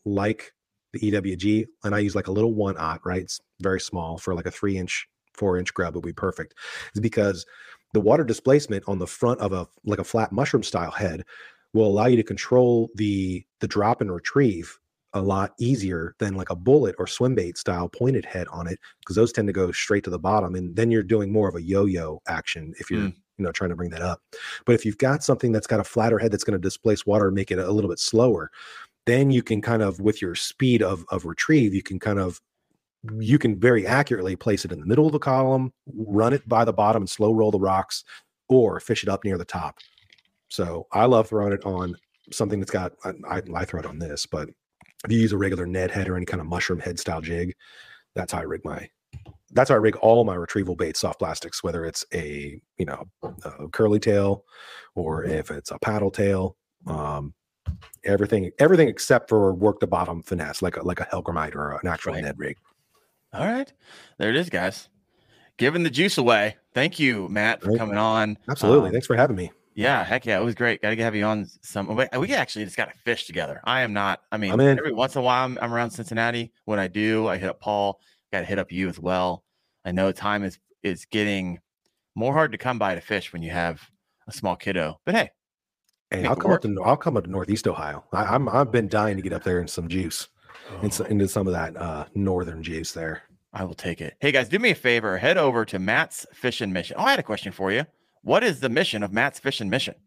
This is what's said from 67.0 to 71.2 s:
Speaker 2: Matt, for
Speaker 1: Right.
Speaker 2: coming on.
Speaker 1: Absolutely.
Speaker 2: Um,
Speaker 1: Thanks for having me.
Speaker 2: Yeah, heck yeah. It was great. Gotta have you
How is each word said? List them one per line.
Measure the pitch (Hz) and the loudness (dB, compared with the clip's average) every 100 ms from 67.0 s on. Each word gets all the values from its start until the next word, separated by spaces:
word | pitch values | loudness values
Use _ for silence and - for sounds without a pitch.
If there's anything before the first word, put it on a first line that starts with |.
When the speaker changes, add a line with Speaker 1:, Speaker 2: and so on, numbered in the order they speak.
| 135 110 92 | 0 0 -2
Speaker 2:
Matt, | 104 110 113 | 0 0 0
for | 98 | 0
Speaker 1:
Right. | 113 | 0
Speaker 2:
coming | 110 101 | 0 0
on. | 110 110 107 104 - | 2 2 0 -4 -6
Speaker 1:
Absolutely. | 135 107 139 98 | 0 6 6 6
Speaker 2:
Um, | |
Speaker 1:
Thanks | 117 - | -2 0
for | 117 | 2
having | 139 98 | 2 2
me. | 87 _ _ 101 | -6 _ _ -2
Speaker 2:
Yeah, | 120 127 | 0 0
heck | 90 123 123 | 0 -4 0
yeah. | 95 | 0
It | |
was | 117 101 | 0 0
great. | 120 107 | -2 0
Gotta | 104 110 | -2 0
have | 113 | 0
you | 107 | 0